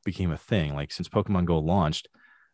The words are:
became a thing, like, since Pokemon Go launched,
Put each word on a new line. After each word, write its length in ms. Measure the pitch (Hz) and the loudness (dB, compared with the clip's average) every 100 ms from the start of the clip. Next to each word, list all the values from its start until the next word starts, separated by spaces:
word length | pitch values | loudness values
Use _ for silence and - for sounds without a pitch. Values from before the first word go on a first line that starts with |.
became 260 | - 90 92 | -8 -2 -2
a 40 | 76 | -4
thing, 380 | - 104 76 | 0 0 0
like, 160 | 71 71 | -4 -8
since 160 | - 87 | -8 -2
Pokemon 360 | 110 101 95 | -2 2 0
Go 140 | 87 82 | 2 2
launched, 500 | 78 98 76 - - _ - _ _ | 2 2 2 -2 -8 _ -20 _ _